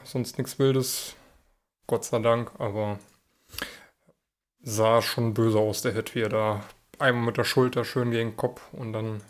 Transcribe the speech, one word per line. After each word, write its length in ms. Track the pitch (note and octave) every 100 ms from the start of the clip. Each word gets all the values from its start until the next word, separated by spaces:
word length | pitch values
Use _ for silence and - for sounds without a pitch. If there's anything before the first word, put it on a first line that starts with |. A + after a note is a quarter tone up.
sonst 340 | - C3 A#2+ -
nix 220 | C3 -
Wildes. 560 | C3+ C3 B2+ - - - _ _ _ _ _ _ -
Gott 180 | A#2
sei 140 | - A#2+
Dank, 320 | A#2 A#2 A#2 -
aber 400 | A#2 G#2+ G#2 G2+ - _ _ _ _ - - - - _ _ _ _ _ _ _
sah 380 | B2 G#2+ A2 A2+
schon 320 | A2 - A2+
böse 280 | G#2+ A2+ G#2+
aus, 220 | G#2+ G#2
der 100 | B2+
Hit, 240 | G#2+ A2 A#2+
wie 60 |
er 60 | A2
da 360 | A2 G#2+ G2+ G2+ - _ -
einmal 280 | C#3 A#2+ A#2
mit 100 | A2
der 80 |
Schulter 400 | A2+ - B2+ B2
schön 260 | A2+ C3 A#2+
gegen 200 | A#2 A2+
den 60 | A2
Kopf 360 | B2 - -
und 200 | - A#2
dann 280 | A2 A2 G#2+